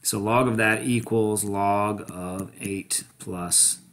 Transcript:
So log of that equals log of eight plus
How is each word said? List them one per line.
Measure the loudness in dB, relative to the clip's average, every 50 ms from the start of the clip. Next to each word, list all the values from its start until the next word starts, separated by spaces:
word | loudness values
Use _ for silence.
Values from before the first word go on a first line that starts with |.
| -2
So | -2 -2 -2
log | 0 2 4 4 4
of | 4 2
that | 2 2 2 2 2 0
equals | 0 0 0 0 0 2 2 2 2 0 0 -2
log | -2 -2 0 2 2 2 2 2 0 -2 -4 -6 -10
of | -10 -10 -8 -8 -6 -8 -8 -10 -12 -10
eight | -8 -6 -6 -6 -4 _ -6 -6 -6 -8 _
plus | _ -12 -10 -8 -6 -4 0 2 2 4 2 0 -4 -10 -20